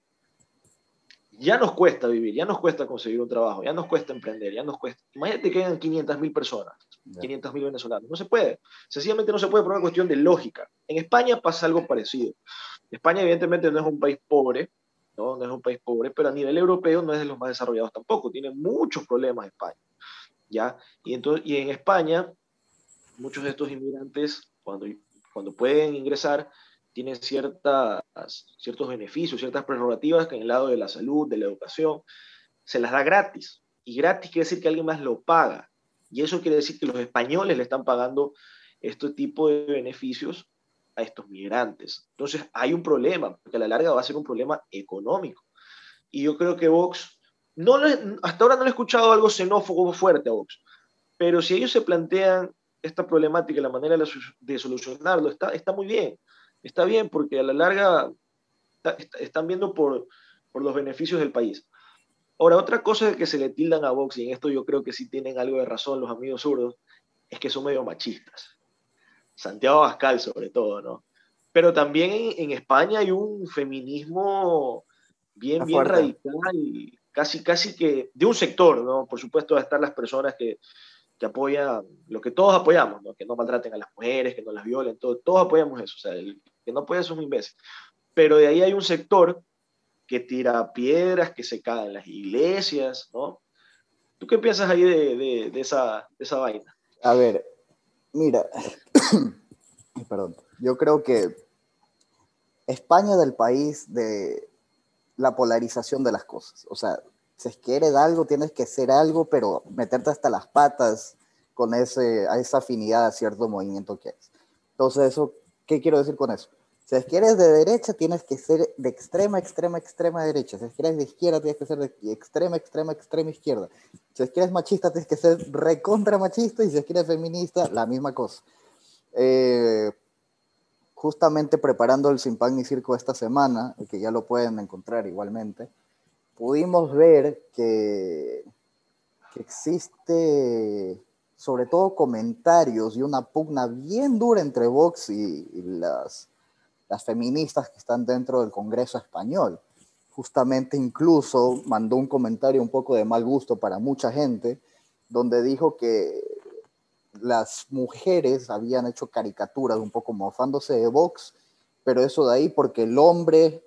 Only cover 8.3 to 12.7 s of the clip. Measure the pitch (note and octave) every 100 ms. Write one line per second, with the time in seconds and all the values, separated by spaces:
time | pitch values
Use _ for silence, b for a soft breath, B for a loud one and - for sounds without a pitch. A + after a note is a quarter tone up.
8.3 | A#3 F3+ - b b b C#3+ F3 A3 G#3+
9.3 | G#3 F#3+ G#3 F3+ G3 E3+ E3+ F3+ C#3 D#3+
10.3 | D#3+ B2 - - _ - D#3+ E3 A#3+ B3
11.3 | A#3 E3+ E3 E3 E3 D3+ A#2+ G#2+ C3 A#2
12.3 | - B B B